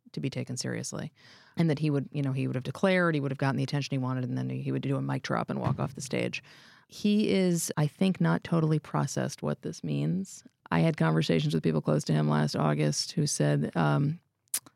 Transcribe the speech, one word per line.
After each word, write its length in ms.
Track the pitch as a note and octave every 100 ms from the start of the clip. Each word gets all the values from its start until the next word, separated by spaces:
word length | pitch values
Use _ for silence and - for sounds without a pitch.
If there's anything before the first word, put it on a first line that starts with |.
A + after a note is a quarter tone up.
| -
to 80 | -
be 100 | C#3
taken 260 | B2+ B2 B2
seriously, 560 | B2+ A#2 C3 - - _ - - - -
and 120 | E3
that 120 | C#3
he 100 | D#3
would, 180 | C#3 -
you 100 | D3
know, 100 | C3+
he 140 | C3+ C3
would 80 |
have 80 | B2+
declared, 540 | B2+ - F#3+ F#3 E3+ D3+
he 40 |
would 120 | C3+
have 60 | C3+
gotten 180 | C3+ C3+
the 80 |
attention 260 | C3 D3 B2+
he 80 | C3+
wanted, 240 | B2+ B2+
and 160 | B2+ B2+
then 100 | C3
he 200 | C3 C3+
would 120 | C3+
do 140 | C3+ C3+
a 60 |
mic 200 | C3+ C3+
drop 280 | - A2+ -
and 100 | C3+
walk 200 | B2 C3+
off 160 | - -
the 40 |
stage. 440 | - B1 A#1+ - - - - - _
He 440 | - G#3 G#3 G#3+
is, 420 | G3 F#3 E3+ - -
I 120 | D3
think, 320 | - F#3+ F3
not 240 | E3 E3+
totally 340 | - E3+ D#3 D#3
processed 640 | - D3 C#3+ C#3 C3 -
what 200 | D3 C#3+
this 200 | D#3 E3
means. 640 | D#3+ C#3+ D3+ F3+ F#3+ - - _ -
I 100 | E3
had 160 | E3 D3+
conversations 580 | D#3+ D#3+ D3+ E3 D3+
with 80 | D#3
people 180 | D#3+ D#3
close 240 | D#3 D3+
to 80 | -
him 160 | D3+ D3+
last 280 | D3 D3 -
August 560 | D3+ D3 D3+ C#3+ -
who 140 | - D3
said, 440 | - D3 D3 D3 F3
um, 420 | D3+ C#3+ C#3+ E3+ _ _ - - -